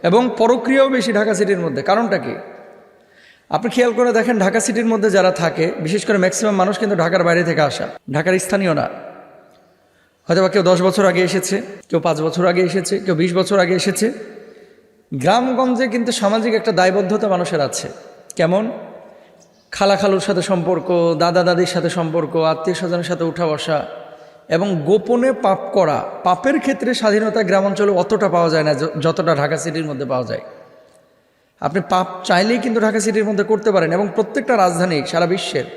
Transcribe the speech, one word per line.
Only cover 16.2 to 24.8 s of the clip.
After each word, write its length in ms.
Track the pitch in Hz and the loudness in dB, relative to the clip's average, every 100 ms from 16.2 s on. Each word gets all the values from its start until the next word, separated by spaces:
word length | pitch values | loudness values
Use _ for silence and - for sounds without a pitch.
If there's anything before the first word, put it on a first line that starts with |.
| 202 220 233 | 0 0 0
একটা 180 | 220 220 | 0 0
দায়বদ্ধতা 540 | 180 185 190 185 214 208 | 2 2 2 0 0 0
মানুষের 320 | 180 175 165 | 0 0 -2
আছে। 260 | 135 - - - - - - - | -2 -4 -10 -14 -20 -20 -16 -2
কেমন? 280 | 165 170 226 - - - - - - _ _ _ _ | 0 2 -2 -8 -14 -18 -20 -20 -20 _ _ _ _
খালা 240 | - 196 196 | 0 2 4
খালুর 280 | 196 190 185 | 2 2 0
সাথে 160 | 180 | -2
সম্পর্ক, 460 | 175 185 165 175 170 175 170 156 | 0 -2 0 -2 0 2 2 2
দাদা 240 | 170 175 | 2 4
দাদির 280 | 180 175 175 | 2 2 2
সাথে 160 | 175 170 | 0 -2
সম্পর্ক, 420 | 170 165 165 156 165 | -2 -2 -2 -2 0
আত্মীয় 320 | 160 160 185 170 | 0 0 -2 -2
স্বজনের 320 | 180 175 160 | -2 -4 -4
সাথে 140 | 175 | -4
উঠা 220 | 165 160 170 | -4 -2 -2
বসা 320 | 151 - 151 - - - - - - - | -2 -2 -4 -4 -12 -18 -20 -20 -20 -4
এবং 200 | 165 202 175 | -2 0 -2